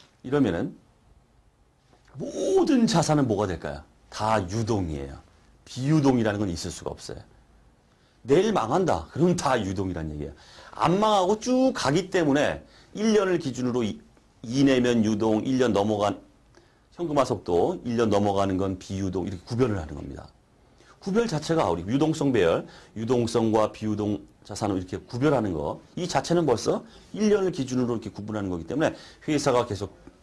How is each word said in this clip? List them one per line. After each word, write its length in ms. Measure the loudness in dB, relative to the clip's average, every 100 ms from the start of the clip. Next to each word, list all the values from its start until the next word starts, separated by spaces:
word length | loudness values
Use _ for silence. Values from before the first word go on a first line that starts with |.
| _ _
이러면은 520 | -4 2 2 0 -4 -8 _ _ _ _ _ _ _ _ _ _ _ _ _
모든 720 | -14 -10 -4 2 4 6 4 6
자산은 400 | 4 4 4 4
뭐가 200 | 2 0
될까요? 360 | -2 -6 -10 -14 _ _
다 320 | -4 0 0 0
유동이에요. 680 | -4 -2 -2 -2 -6 -10 -14 -20 _ _ _ -16
비유동이라는 760 | -6 0 4 4 2 2 0
건 100 | -2
있을 200 | -4 -8
수가 220 | -10 -10
없어요. 260 | -12 -14 -16 -18 _ _ _ _ _ _ _ _ _
"내일 280 | 2 4 4
망한다." 560 | 0 0 0 2 0 -2
그러면 240 | 0 2 2
다 240 | 0 0
유동이라는 520 | -2 -4 -4 -4 -6 -8
얘기예요. 180 | -10 -12 -20 -20 -16
안 280 | -2 0 2
망하고 400 | 2 2 2 -2
쭉 320 | 0 2 2
가기 360 | 0 0 0 0
때문에 560 | 0 2 2 2 -2 -12 -20 -16
일 200 | -4 2
년을 260 | 2 2 0
기준으로 440 | -2 -4 -2 0
이, 180 | -2 -4 -16 _ _ _
이내면 640 | -6 2 4 4 4 2 2
유동, 400 | 2 2 2 0
일 140 | 0
년 120 | 2
넘어간, 480 | 2 2 2 0 -2 -10 _ _ -20 _ _ _
현금화 300 | -10 -4 0
속도 560 | 0 -2 0 2 2 0 -4
일 100 | 0
년 140 | 2
넘어가는 480 | 2 2 2 0 0
건 220 | -2 -6
비유동 480 | -8 -6 -4 -4 -6
이렇게 140 | -8 -6
구별을 340 | -2 0 0
하는 160 | -6 -12
겁니다. 320 | -12 -14 -18 _ _ _ _ _ _ -14
구별 280 | -4 -2 0
자체가 420 | -2 -2 0 0
우리 100 | 0
유동성 500 | -2 0 0 0 0
배열, 360 | 2 4 2 -2 -16 -18 -10
유동성과 760 | -2 0 0 0 2 2 0
비유동 520 | -2 -6 -2 -2 -4 -8 _
자산을 340 | -14 -6 -2 -2
이렇게 200 | -4 -10
구별하는 540 | -10 -2 2 2 0
거, 300 | -2 -4 -8 -12 -10
이 120 | -4
자체는 380 | -2 0 0 2
벌써 380 | 0 0 -2 -4 -20 -14
일 160 | -2 2
년을 220 | 2 0
기준으로 420 | -4 -4 -2 -2
이렇게 180 | -4 -6
구분하는 400 | -12 -8 -6 -4
거기 140 | -6 -6
때문에 280 | -2 -2 -4 -20 -14 -4
회사가 380 | 0 2 2 0
계속 320 | -4 -8 -12 -20 _